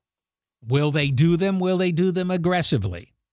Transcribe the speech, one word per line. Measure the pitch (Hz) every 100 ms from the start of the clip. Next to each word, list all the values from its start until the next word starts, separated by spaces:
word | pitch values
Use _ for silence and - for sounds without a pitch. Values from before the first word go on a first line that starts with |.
| _ _ _ _ _ _ 113
Will | 139 147
they | 147 143
do | 127 165 175
them? | 196 190
Will | 185 180
they | 185
do | 165 185
them | 180 180
aggressively? | 185 170 180 - 131 95 87 - _ _